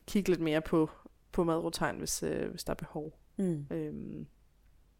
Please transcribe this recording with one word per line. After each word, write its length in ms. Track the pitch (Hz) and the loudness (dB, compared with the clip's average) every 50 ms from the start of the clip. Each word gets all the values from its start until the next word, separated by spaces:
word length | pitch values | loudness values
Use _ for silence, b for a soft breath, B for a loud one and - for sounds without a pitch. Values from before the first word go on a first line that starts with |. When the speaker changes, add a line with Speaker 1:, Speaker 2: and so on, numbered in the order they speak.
| - | -8
Speaker 1:
kigge 240 | - - 208 185 190 | 0 2 2 4 4
lidt 100 | 180 156 | 4 4
mere 200 | 165 160 151 156 156 | 4 2 2 2 2
på, 280 | - - 165 156 156 - - - - _ _ _ _ - | 4 4 4 4 4 0 -10 -20 -20 _ _ _ _ 0
på 120 | - 175 | 2 2
madrotegn, 540 | 170 160 165 170 165 165 - 165 143 - - | 4 2 2 0 -2 -2 0 0 0 0 -2
hvis, 240 | - - - - 170 | -4 -4 -4 -2 -2
øh, 280 | 160 156 - - - | -2 0 0 -2 -4
hvis 140 | - 165 - | -4 -6 -4
der 60 | - | -4
er 40 | 170 | -4
behov. 440 | - 170 - - 160 151 156 - - - _ _ | -4 -4 -8 -8 -8 -8 -10 -12 -16 -20 _ _
Speaker 2:
Mm. 300 | - 196 180 165 147 143 143 | -2 0 0 0 0 -4 -6
Speaker 1:
Øhm, 560 | 165 165 156 151 147 - - - - 156 160 - _ _ _ _ _ _ _ - - - - _ _ _ | -6 -4 -4 -6 -6 -8 -10 -10 -10 -10 -12 -14 _ _ _ _ _ _ _ -20 -20 -20 -20 _ _ _